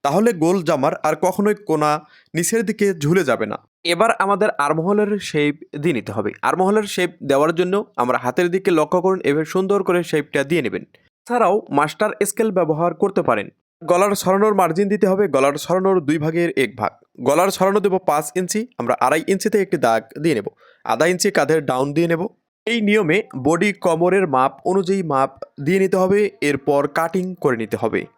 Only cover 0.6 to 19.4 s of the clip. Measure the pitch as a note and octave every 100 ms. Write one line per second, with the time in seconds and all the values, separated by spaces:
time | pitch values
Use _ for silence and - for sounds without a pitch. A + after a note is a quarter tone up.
0.6 | D#3+ D3+ C#3+ F3+ D3+ D#3+ F#3 F#3 G3+ G#3
1.6 | - D#3 D3+ D3+ - - _ D#3+ F3 A3+
2.6 | G#3+ G#3+ G3+ E3+ D3 F3+ C#3+ A2 G#2 -
3.6 | _ _ E3+ E3+ E3+ - G3 G3+ G#3+ -
4.6 | C#3+ D#3 E3+ G#3 G#3 G#3 - D#3 D3 C#3+
5.6 | - D3+ D#3 B2+ G2+ G#2+ G2+ - B2+ D3+
6.6 | F#3+ G#3+ G#3 - F3+ F3+ C#3+ C#3 D#3 E3
7.6 | F3+ G3+ G#3+ - - - B2 C3 F3 F#3
8.6 | F#3+ E3 D3+ F3+ F3+ F#3+ - D3 D#3 F#3
9.6 | F#3+ G3+ F#3 F3 E3+ D#3 D3 D3 C#3 E3+
10.6 | A#2+ F#2 - _ _ _ - A#3+ G3+ G#3
11.6 | - C#3+ D3+ - G#3+ - G3+ - A3+ F#3
12.6 | D#3+ D#3 F3 E3 G3 G3 D3 A2 G2 _
13.6 | _ _ D#3+ F3 G3+ G3+ F3+ G3 G#3+ G3
14.6 | F3 E3 G3+ G3+ G#3 F#3+ G3+ C3+ C#3 D3
15.6 | - F#3 F#3+ F#3 C#3 D#3 D3+ E3 E3+ -
16.6 | A#2+ A2 G#2 - _ - B2 D3+ F#3+ -
17.6 | F#3+ G3+ G3 F#3 - D3+ D3+ F#3 F3+ G#3
18.6 | A#3 - A#2+ - B2+ D#3 - F#3+